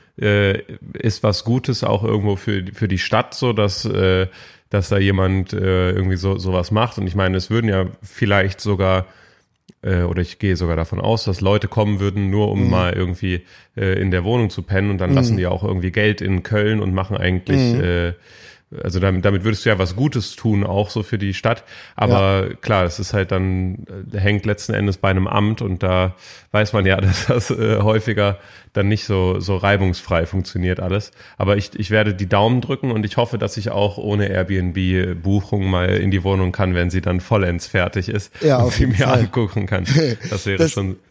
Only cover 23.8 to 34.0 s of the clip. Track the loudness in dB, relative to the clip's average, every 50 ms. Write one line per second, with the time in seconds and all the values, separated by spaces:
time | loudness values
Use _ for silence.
23.8 | -10 -14 -14 -14 -12 -8 -4 0 0 2 2 2 0 -2 -2 -2 -2 -4 -2 0
24.8 | 0 0 0 0 0 2 2 2 2 0 0 2 2 2 0 -2 -2 -4 -4 -2
25.8 | 0 0 2 2 2 0 -2 -6 -14 -20 -20 -20 -8 _ 0 0 0 2 2 2
26.8 | 2 4 2 4 4 2 2 2 0 0 0 0 0 -2 -2 0 0 0 2 2
27.8 | 2 2 2 2 0 -2 0 0 0 0 0 -2 -8 -20 -20 -20 -16 -6 -2 0
28.8 | 0 2 0 0 0 0 0 2 2 2 0 -2 -2 -2 -2 0 2 2 2 2
29.8 | 2 2 0 -2 -4 -2 0 0 0 0 -2 -4 -4 -4 -4 -4 -2 -2 -2 -2
30.8 | -2 -4 -4 -4 -4 -8 _ -20 -20 -14 -8 -4 0 0 0 0 -2 -4 -8 -8
31.8 | -4 0 0 2 2 0 -2 -2 -2 0 2 4 4 4 2 0 0 -2 -6 -4
32.8 | -4 -4 -2 -2 -2 -2 0 -2 -2 -2 -2 -4 -4 -4 -6 -6 -6 -4 -2 0
33.8 | 0 -2 -2 -4